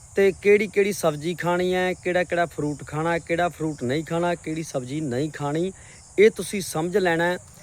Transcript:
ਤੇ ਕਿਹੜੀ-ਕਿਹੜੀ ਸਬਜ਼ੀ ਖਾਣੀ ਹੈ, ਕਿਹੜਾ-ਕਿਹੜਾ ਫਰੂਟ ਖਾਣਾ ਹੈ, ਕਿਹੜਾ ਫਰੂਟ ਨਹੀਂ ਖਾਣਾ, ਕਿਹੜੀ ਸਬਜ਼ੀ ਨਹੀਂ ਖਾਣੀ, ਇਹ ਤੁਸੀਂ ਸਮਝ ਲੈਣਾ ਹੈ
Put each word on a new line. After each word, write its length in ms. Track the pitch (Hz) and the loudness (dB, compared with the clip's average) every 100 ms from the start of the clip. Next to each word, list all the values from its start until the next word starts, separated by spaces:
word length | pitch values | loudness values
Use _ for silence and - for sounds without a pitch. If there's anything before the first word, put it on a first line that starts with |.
| - - | -6 2
ਤੇ 160 | 196 | 2
ਕਿਹੜੀ-ਕਿਹੜੀ 600 | 165 202 208 208 202 202 | 4 4 4 4 0 0
ਸਬਜ਼ੀ 440 | 190 165 147 160 170 | 2 0 0 -4 -4
ਖਾਣੀ 380 | 165 175 185 | 0 0 2
ਹੈ, 200 | 180 180 | 0 0
ਕਿਹੜਾ-ਕਿਹੜਾ 520 | 175 180 180 175 175 170 | -2 -2 0 0 0 -2
ਫਰੂਟ 420 | - 147 139 139 | -2 -4 -4 -8
ਖਾਣਾ 240 | 151 165 | -4 -2
ਹੈ, 80 | 170 | -2
ਕਿਹੜਾ 300 | - 170 175 | -2 0 0
ਫਰੂਟ 340 | 151 156 147 | -2 -6 -4
ਨਹੀਂ 200 | 123 151 | -2 -2
ਖਾਣਾ, 320 | 151 165 175 170 | -2 -2 0 -2
ਕਿਹੜੀ 280 | 160 160 | -4 -8
ਸਬਜ਼ੀ 380 | 156 139 123 151 | -6 -6 -6 -6
ਨਹੀਂ 300 | 151 120 156 | -4 -2 -4
ਖਾਣੀ, 400 | - 143 156 190 - - - - - | -4 -4 -2 -4 -6 -18 -20 -4 6
ਇਹ 120 | 214 | 6
ਤੁਸੀਂ 300 | 214 180 202 | 6 -6 -6
ਸਮਝ 360 | 165 156 175 196 | -6 -4 -2 0
ਲੈਣਾ 260 | 180 165 | 2 2
ਹੈ 140 | 175 180 - - | 2 0 -6 -20